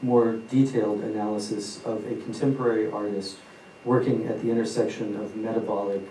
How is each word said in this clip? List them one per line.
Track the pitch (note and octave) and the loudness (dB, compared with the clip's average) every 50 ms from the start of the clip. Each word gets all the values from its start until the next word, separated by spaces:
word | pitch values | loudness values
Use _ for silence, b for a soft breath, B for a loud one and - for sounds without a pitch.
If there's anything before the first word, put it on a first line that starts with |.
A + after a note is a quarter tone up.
| C3 | 0
more | B2 A#2+ A#2+ A#2 A2+ A2+ A2+ - - | 4 6 6 6 6 2 -2 -6 0
detailed | B2+ C3+ C3+ C3+ B2+ A#2+ G#2+ G#2 G#2 G#2 G2 | 4 4 4 6 4 2 2 2 0 0 -2
analysis | G#2+ G#2+ G#2+ G#2 G#2+ G#2+ G#2+ G2+ - A2 G2+ G2+ - - - - | -2 -2 -2 -2 -2 -2 -2 -2 -4 -4 -4 -6 -8 -10 -8 -6
of | A2+ A2 G#2+ G2+ | -6 -4 -4 -4
a | A#2+ A#2 | -6 -6
contemporary | - - - A2 - C#3+ C3+ C3+ - B2+ A#2+ A2 G#2+ G#2+ G#2 | -6 -6 -8 -4 0 2 2 2 2 2 2 2 2 0 0
artist | G#2 G#2 G#2 G#2 G2+ G2 G2 - - B B B B B B B B - - | -2 -4 -4 -2 -4 -4 -6 -8 -12 B B B B B B B B -8 0
working | A#2+ B2 A#2+ - - - - - | 2 4 4 4 4 2 0 0
at | - G#2+ - A2+ | -2 -4 -2 0
the | A#2 | 0
intersection | A2+ A2+ A2 - - A#2 G#2+ G#2 - - A2+ G#2 G2+ | 2 2 0 0 0 0 0 0 0 -4 -6 -4 -4
of | G2+ G#2 G#2 - | -6 -6 -8 -6
metabolic | G#2+ G#2+ A2+ A2+ A#2 G#2+ G#2 G#2+ G2+ G2+ G2 G2 G2 F#2 - | -6 -4 -2 -2 -2 -2 0 -2 -2 -2 -2 -2 -4 -6 -8